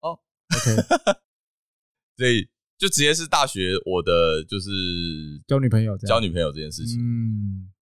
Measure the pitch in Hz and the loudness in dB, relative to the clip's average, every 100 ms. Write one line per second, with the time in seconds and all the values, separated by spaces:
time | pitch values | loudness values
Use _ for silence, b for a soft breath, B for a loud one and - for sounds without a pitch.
0 | 160 170 _ _ _ 156 123 110 - 339 | -8 -10 _ _ _ -2 2 0 2 0
1 | - - _ _ _ _ _ _ _ _ | 2 -2 _ _ _ _ _ _ _ _
2 | _ _ 127 120 - _ _ _ 196 143 | _ _ 2 2 0 _ _ _ -2 2
3 | 147 156 165 165 135 101 90 95 - 92 | 2 2 0 2 2 0 -2 -2 0 -2
4 | 82 85 82 78 80 101 95 98 92 87 | 2 4 4 2 -4 -8 -6 -6 -4 -4
5 | 85 78 78 73 - 139 131 110 110 98 | -6 -6 -10 -14 -2 0 4 2 2 -4
6 | 101 117 107 85 80 71 78 73 117 117 | 2 2 2 0 -2 -2 -10 -8 -6 -4
7 | 120 117 113 107 101 95 95 95 | -2 -2 -2 -2 -4 -6 -10 _